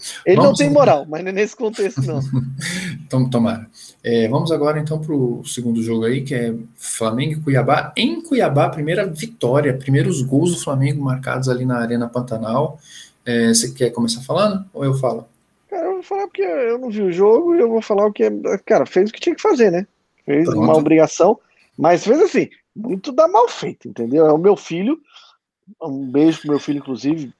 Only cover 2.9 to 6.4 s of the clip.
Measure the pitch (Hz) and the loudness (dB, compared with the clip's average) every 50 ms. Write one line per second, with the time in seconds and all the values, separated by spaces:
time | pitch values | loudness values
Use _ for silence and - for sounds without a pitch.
2.9 | - - - - 135 131 123 - 127 117 113 107 113 - - - _ - - - | -10 -12 -12 -4 -2 0 0 0 0 0 0 0 -2 -6 -12 -18 _ -20 -20 -20
3.9 | _ _ - 117 117 117 113 110 131 156 170 165 160 143 147 151 151 151 151 151 | _ _ -6 -2 0 0 0 2 0 0 0 0 -2 0 0 -2 -2 -2 -4 -6
4.9 | 156 156 156 160 151 139 127 120 120 - - - - 120 120 120 113 113 113 113 | -6 -6 -6 -4 -2 -2 -2 -2 -4 -6 -10 -12 -10 -6 -4 -4 -2 -2 -2 -2
5.9 | 113 113 113 117 131 143 135 135 139 120 | -4 -2 -2 -2 -2 -4 -4 -6 -4 -4